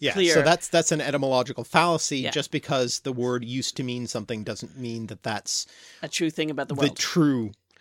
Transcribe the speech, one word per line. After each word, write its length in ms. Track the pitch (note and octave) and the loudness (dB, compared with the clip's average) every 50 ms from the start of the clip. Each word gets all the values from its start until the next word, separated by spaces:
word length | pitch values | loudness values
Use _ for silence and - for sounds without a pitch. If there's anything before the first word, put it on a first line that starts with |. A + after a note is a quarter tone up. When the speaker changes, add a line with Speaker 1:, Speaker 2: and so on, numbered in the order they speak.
| D3 | 0
Speaker 1:
Yeah, 100 | C3 A#2+ | 0 2
Speaker 2:
clear. 220 | G3 F#3 E3 D#3+ | 4 4 6 6
Speaker 1:
so 80 | E3 C#3 | 6 6
that's, 260 | D#3 F3 E3+ - - | 6 4 2 2 2
that's 240 | - E3+ D#3+ - E3 | 2 2 4 4 2
an 80 | D3+ | 0
etymological 640 | C3+ C#3 C#3 D3 C3+ C3+ C3 B2+ B2 B2+ - - A2+ | 0 0 0 0 0 2 2 2 2 0 -4 -8 -8
fallacy. 540 | - - D#3+ E3 F3 E3 D#3 - - D3 C3+ | 2 4 4 6 6 4 2 0 -2 -2 -2
Speaker 2:
Yeah. 120 | B2+ C#3 | -2 -2
Speaker 1:
Just 200 | C3 D3+ C3+ - | -2 -2 -2 -2
because 500 | - C#3+ - - D3+ C3 B2+ A#2+ - - | -4 -4 -2 0 0 0 0 0 -2 -4
the 120 | - C3+ B2+ | -6 -6 -4
word 320 | A#2+ B2 B2 B2 B2 A#2 | -2 0 0 0 -2 -2
used 320 | A#2 B2 C3 A#2 - - - | -4 -4 -4 -4 -4 -4 -4
to 40 | C3+ | -4
mean 220 | B2 B2 B2 A#2+ | -4 -4 -6 -6
something 360 | A2+ - A#2+ G#2 - A#2+ A2 G#2 | -6 -6 -6 -6 -6 -6 -6 -6
doesn't 340 | C3 A2 - - - - | -6 -8 -8 -10 -12 -12
mean 300 | C3+ B2 A#2+ A#2 A2+ A2+ | -10 -8 -8 -6 -8 -8
that 160 | G#2 G#2+ - - | -10 -12 -8 -6
that's 440 | A#2 G#2+ G2+ - - - - - - - - - - - - - | -6 -4 -4 -4 -4 -6 -6 -6 -8 -12 -20 -20 -20 -16 -12 -10
Speaker 2:
A 60 | D3+ | -8
true 200 | - - F3 D#3 | -4 -2 -2 -2
thing 220 | D#3 - D#3 D#3 | 0 -2 -4 -4
about 180 | C#3+ C#3+ C#3 - | -2 -4 -4 -4
the 60 | D3 | -2
Speaker 1:
the 60 | C#3 | 0
Speaker 2:
world. 160 | D3 C#3+ - - | 0 0 0 -2
Speaker 1:
true, 540 | - - - F3+ D#3 D3 C3+ B2 A2 G#2 - - _ _ _ _ | -4 0 2 4 4 4 4 2 0 -4 -8 -12 _ _ _ _